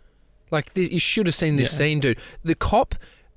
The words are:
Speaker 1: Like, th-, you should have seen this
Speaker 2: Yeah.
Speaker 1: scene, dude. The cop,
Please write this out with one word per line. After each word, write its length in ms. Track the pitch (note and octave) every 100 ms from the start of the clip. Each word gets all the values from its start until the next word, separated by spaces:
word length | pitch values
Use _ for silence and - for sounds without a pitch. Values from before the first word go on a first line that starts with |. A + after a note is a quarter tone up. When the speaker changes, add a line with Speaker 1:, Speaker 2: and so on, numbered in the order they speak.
| - _ _ _ _
Speaker 1:
Like, 240 | E3+ -
th-, 160 | F#3+ F3
you 80 | F3
should 260 | - - G3+
have 80 |
seen 220 | - D#3+ D3
this 160 | B2+
Speaker 2:
Yeah. 60 | D3+
Speaker 1:
scene, 220 | D3+ D3+
dude. 180 | C#3 A2+ - -
The 100 | D#3+
cop, 400 | E3 - G#3+ - - - - -